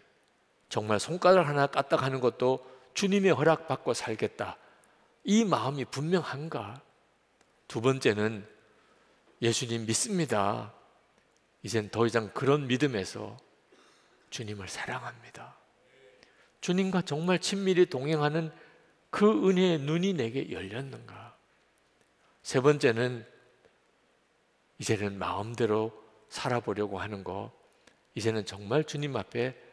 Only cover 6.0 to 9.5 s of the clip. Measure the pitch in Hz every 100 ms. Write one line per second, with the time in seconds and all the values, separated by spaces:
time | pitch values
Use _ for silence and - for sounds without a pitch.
6 | 156 185 - 135 160 135 101 127 _ _
7 | _ _ _ _ _ _ _ 117 127 131
8 | 127 104 107 107 98 - _ _ _ _
9 | _ _ _ - 117